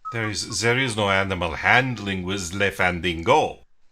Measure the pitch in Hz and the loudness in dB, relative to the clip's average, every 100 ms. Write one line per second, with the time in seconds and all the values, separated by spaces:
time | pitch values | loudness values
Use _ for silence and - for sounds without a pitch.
0 | - 120 110 101 - 110 113 123 135 107 | -10 -6 -4 -4 -6 -2 0 2 0 0
1 | 104 95 98 95 87 76 92 113 131 123 | 2 2 2 0 -2 -2 4 4 4 -2
2 | 98 95 90 98 90 92 98 - 92 90 | -4 -4 -4 -4 -6 -2 -2 2 0 0
3 | 85 82 82 147 110 - - - - | -2 -2 2 4 2 -4 -16 -20 -20